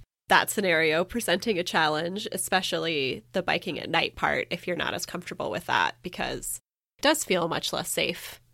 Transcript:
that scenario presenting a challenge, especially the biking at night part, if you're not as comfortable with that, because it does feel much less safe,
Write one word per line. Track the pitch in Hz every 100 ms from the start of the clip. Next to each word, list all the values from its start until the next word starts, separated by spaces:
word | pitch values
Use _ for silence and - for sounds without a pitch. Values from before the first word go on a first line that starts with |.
| - _ -
that | 180 -
scenario | - 190 160 160 156
presenting | - 233 - 190 240 180
a |
challenge, | 180 185 156 151 170 196 226
especially | 190 - 190 185 170 165 151 131 - -
the | 190
biking | 175 156 180 -
at | -
night | 165 - -
part, | 156 143 -
if | 175 -
you're | 165
not | -
as | - -
comfortable | 175 - - -
with | - -
that, | 120 82 -
because | 180 - 123 131 - - _ _ _ _
it |
does | 277 320
feel | - 180 170
much | 151 -
less | - -
safe, | - - - - - _